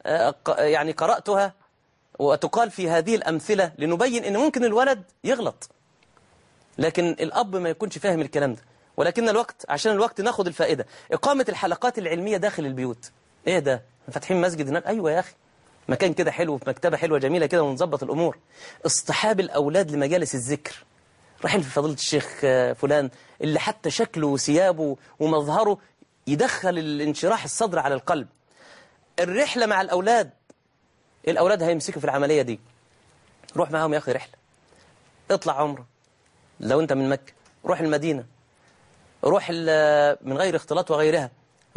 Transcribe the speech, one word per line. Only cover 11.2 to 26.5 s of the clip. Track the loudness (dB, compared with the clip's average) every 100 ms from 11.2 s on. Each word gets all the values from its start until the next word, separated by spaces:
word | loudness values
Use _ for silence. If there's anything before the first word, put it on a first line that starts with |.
| 2 2 0
الحلقات | -2 -4 -2 -2 -2
العلمية | -4 -4 -2 0
داخل | -2 -2 -4
البيوت. | -4 -6 -6 -14 _ _ _ -2
إيه | 0
ده؟ | 0 -2 -4 _ -12
فاتحين | -10 -2 0
مسجد | 0 -2 -4
هناك؟ | -4 -2
أيوة | -2 0
يا | 0
أخي، | -2 -10 _ _ _ _ -4
مكان | 0 0
كده | 0 -2
حلو، | -2 -2 -2
في | -4
مكتبة | -2 0 0
حلوة | 0 0
جميلة | 2 0 2
كده، | 2
ونظبط | 2 0 -2 -2
الأمور. | -4 -2 -2 -2 _ -20 -20 -6 -2
اصطحاب | -2 -2 0 2 0
الأولاد | 0 0 2 2 0
لمجالس | 0 0 0 -2 -4
الذكر، | -4 -6 -8 -16 -20 _ _ _ _ -8
رايحين | -2 -2
في | -2
فضيلة | -2 -2
الشيخ، | -4 -2 -2 -2 -2
آه، | 2 4 2
فلان، | 0 0 2 0 -6 -20 -8
اللي | -2 -2
حتى | -2 -4 -4
شكله | -2 -2 -2 -2
وثيابه | 0 2 4 4 2 -2 -6 -12 -2
ومظهره | 0 0 0 2 2 0 -6 _ _ _ -4
يدخل | 0 0